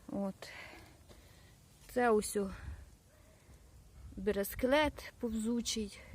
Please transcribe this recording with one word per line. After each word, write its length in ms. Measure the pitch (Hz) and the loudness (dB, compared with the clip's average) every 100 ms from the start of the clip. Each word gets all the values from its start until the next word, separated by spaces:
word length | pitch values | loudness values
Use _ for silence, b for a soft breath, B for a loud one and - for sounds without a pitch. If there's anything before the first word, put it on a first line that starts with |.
| - | -8
От. 420 | 202 196 - - B B B B B B B B B B B - - - | -4 -2 -4 -12 B B B B B B B B B B B -20 -20 -4
Це 160 | 247 240 | 2 6
ось 260 | 214 - 208 | 6 4 0
о 140 | 196 185 B B B B - b b b b b b b - - - - | 0 -4 B B B B -20 b b b b b b b -20 -18 -14 -4
бересклет 960 | 196 202 196 - 254 285 294 - - - | 0 2 0 0 4 6 4 2 -14 -6
повзучий. 800 | 240 220 220 240 220 226 202 - b | -4 -2 0 0 0 -2 -4 -8 b